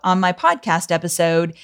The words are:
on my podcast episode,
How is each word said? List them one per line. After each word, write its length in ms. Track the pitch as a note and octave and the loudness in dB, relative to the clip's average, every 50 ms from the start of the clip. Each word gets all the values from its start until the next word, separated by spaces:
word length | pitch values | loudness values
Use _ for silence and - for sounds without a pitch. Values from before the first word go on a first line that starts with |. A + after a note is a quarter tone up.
| - | -2
on 160 | F#3 F#3 F#3+ | 0 0 2
my 140 | F#3+ F3+ F3+ | 2 0 0
podcast 580 | - - E4 E4+ C4 - G#3 E3 E3+ - - | 0 0 0 0 0 -2 -2 -2 -2 0 -2
episode, 640 | E3+ D#3+ E3+ E3+ - - E3+ E3 E3 E3 E3+ E3 E3 - | -2 -2 -2 -4 -2 0 0 2 2 0 0 -2 -6 -12